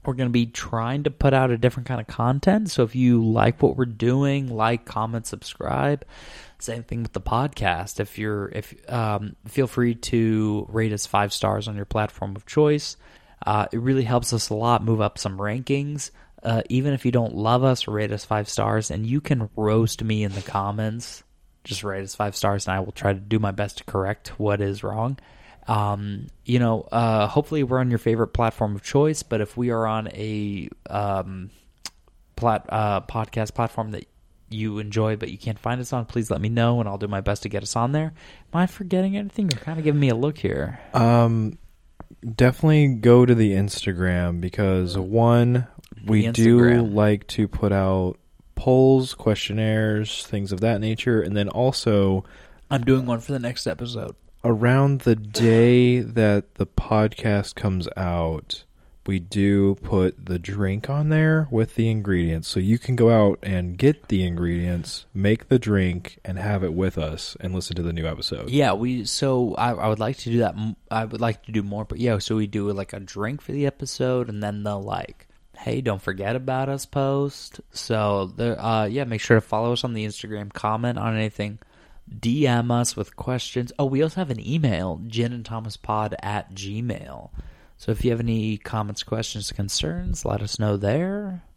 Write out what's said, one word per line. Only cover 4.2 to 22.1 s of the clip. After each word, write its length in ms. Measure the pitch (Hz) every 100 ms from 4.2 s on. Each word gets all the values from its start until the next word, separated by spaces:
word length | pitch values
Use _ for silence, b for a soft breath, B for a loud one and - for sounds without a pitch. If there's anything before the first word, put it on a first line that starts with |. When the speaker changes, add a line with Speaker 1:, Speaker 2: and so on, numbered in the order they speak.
| 139 139 131
Speaker 1:
like, 380 | 113 110 117 -
comment, 420 | - 113 117 -
subscribe. 760 | - - - - 135 139 143 - B B B B B
Same 240 | - 117
thing 200 | 117 117
with 80 | 113
the 80 | -
podcast. 800 | 92 113 143 - 95 85 92 -
If 180 | 101 -
you're, 300 | 107 104 98
if, 260 | - - - -
um, 440 | 120 110 104 104 - -
feel 220 | - 127
free 260 | - 120
to 720 | 117 - 117 113 110 107 104 -
rate 240 | 107 110
us 140 | 104 -
five 260 | 98 104
stars 360 | - 101 104 110
on 80 | 104
your 80 |
platform 500 | 101 110 107 - 98
of 100 | 98
choice. 520 | - - 151 147 - - b b b b -
Uh, 200 | 107 101
it 80 | 117
really 240 | 123 135
helps 300 | 117 123 117
us 160 | 113 -
a 40 |
lot 280 | 107 117 113
move 160 | 107 110
up 160 | 104 -
some 220 | 104 95
rankings. 720 | 101 117 127 139 143 147 - b b -
Uh, 200 | - 113 -
even 240 | 127 143
if 100 | 135
you 80 | 139
don't 220 | 123 113
love 280 | 78 107 123
us, 220 | 131 127 -
rate 240 | 104 107
us 120 | 107
five 240 | - 107 104
stars, 420 | - 107 110 107
and 140 | 87 113
you 140 | 139
can 300 | - 135 107 107
roast 460 | 107 110 113 -
me 200 | 110 107
in 80 | 104
the 80 | 98
comments. 840 | - 98 98 104 110 113 - - _ _ _ _
Just 200 | - 95
rate 180 | 104 95
us 120 | 98